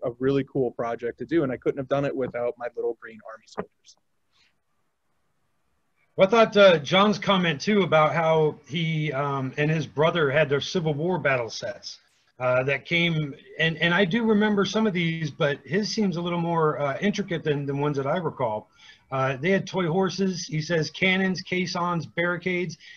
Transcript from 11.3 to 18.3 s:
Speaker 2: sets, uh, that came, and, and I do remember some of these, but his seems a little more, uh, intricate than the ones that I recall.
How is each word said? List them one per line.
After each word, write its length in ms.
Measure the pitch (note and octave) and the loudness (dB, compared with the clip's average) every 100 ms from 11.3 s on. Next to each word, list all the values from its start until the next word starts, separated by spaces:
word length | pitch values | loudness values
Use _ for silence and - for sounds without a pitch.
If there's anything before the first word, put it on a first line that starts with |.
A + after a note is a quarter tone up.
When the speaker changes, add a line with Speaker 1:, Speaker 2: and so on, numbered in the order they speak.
| B2+ A2 | 0 -4
Speaker 2:
sets, 480 | - A2+ - - - _ _ _ - | -8 -10 -10 -14 -18 _ _ _ -4
uh, 220 | B2+ B2+ | 0 0
that 220 | C3 C3+ - | 0 -2 -2
came, 480 | E3+ E3+ D#3 C#3+ - - - | 0 0 0 -4 -8 -12 -2
and, 180 | E3 D#3+ | -2 0
and 140 | E3+ | 2
I 140 | F3+ F#3+ | 2 2
do 180 | A3+ A3+ | 2 2
remember 400 | G#3 G#3+ G3+ F#3+ | 2 2 2 0
some 200 | G#3+ A3 | 0 0
of 80 | |
these, 380 | F3+ E3 E3 D3+ | 0 -2 -2 -4
but 280 | - D3 C#3 A#2+ | 0 -2 -2 -4
his 260 | F#3+ G#3 | -4 -2
seems 240 | A3 G3 E3 | -2 -2 -2
a 60 | |
little 180 | F3 F3 | -4 -2
more, 400 | E3+ E3 D3+ C#3+ | -2 2 2 2
uh, 160 | C#3+ - | -2 -2
intricate 420 | G3+ G3+ G3 E3 | -2 -2 -4 -2
than 220 | D#3 C#3+ C#3 | -2 -2 -2
the 80 | |
ones 240 | C#3 D3 C#3 | -2 0 0
that 80 | C3+ | -2
I 120 | F3+ | -2
recall. 520 | D3+ | -4